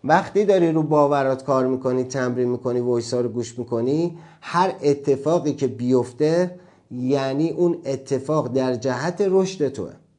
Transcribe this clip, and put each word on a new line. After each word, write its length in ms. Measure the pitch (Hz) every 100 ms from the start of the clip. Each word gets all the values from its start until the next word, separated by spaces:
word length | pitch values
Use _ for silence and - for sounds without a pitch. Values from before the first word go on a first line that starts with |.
وقتی 400 | 127 170 190 196
داری 280 | 202 190 170
رو 100 | 160
باورات 600 | 156 151 143 143 135 131
کار 220 | 135 131 131
می‌کنی، 380 | 131 131 127
تمرین 440 | 127 135 127 123 123
می‌کنی، 320 | 120 123 123
وایسا 400 | 123 120 117 123
رو 80 | 120
گوش 300 | 113 113 -
می‌کنی، 600 | 113 117 123 147 170 165 - -
هر 320 | - 170 185 -
اتفاقی 720 | 147 143 143 135 151 165 151
که 140 | 135 135
بیفته، 920 | 107 123 127 120 - 151 165 180 180 - _ _
یعنی 600 | 123 127 139 135 135 160
اون 280 | - 175 160
اتفاق 640 | 135 135 - 135 131 156 127
در 260 | 127 131
جهت 420 | 123 131 123 156 180
رشد 480 | 202 185 190 - 139
توه. 240 | 120 85 - _